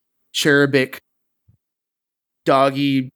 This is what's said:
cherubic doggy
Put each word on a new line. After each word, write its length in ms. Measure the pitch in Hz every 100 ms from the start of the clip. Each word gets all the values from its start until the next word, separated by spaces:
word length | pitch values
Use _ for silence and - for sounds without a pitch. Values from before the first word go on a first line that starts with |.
| _ _ _
cherubic 680 | - 160 143 143 135 131 - _ _ _ _ _ _ _ _ _ _ _ _ _ _ -
doggy 640 | 135 139 135 143 135 127